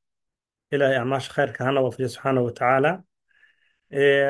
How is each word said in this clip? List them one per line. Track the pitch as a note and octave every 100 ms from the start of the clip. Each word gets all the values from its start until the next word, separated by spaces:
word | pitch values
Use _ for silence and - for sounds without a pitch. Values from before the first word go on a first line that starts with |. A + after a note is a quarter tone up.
| _ _ _ _ _ _ _
Ilaahay | C#3+ C#3 C3+
acmaasha | A#2+ C3+ C3
khayrka | - C#3+ - B2+
hana | C#3
waafajiyo | B2+ A2+ B2+
subxaanahu | - C#3 C3 B2
wa |
tacaala. | - B2 C3+ D3 F#3+ - _ _ _ _ _ _ _ _
Eh, | C#3+ C#3+ C#3 C#3